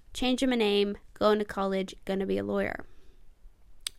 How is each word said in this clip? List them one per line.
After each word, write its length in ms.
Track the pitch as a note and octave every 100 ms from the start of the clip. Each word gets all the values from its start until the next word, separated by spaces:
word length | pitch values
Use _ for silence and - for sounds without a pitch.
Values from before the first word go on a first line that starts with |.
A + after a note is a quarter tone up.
| -
Changing 380 | - B3+ B3+ C4
my 60 | A#3+
name, 400 | G#3 G3+ G3+ G3+ -
going 240 | - G#3 G#3+
to 60 |
college, 500 | G#3 - G3 F#3+ F#3+ -
gonna 220 | - F#3+ F#3+
be 120 | G3
a 60 |
lawyer." 400 | G3+ G3+ G3 - - - - - - - - - - - -